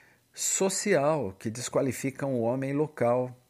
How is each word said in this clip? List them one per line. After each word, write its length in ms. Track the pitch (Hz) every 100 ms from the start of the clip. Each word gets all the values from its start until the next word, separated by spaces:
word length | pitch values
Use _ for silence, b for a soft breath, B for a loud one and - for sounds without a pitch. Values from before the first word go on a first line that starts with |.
| B B _
social 1000 | - - - 147 190 - 170 139 160 104 95
que 120 | 120
desqualificam 840 | 113 120 143 135 - 135 131 139 127
o 60 |
homem 320 | 113 131 135
local 640 | 143 151 - 120 123 127 123 _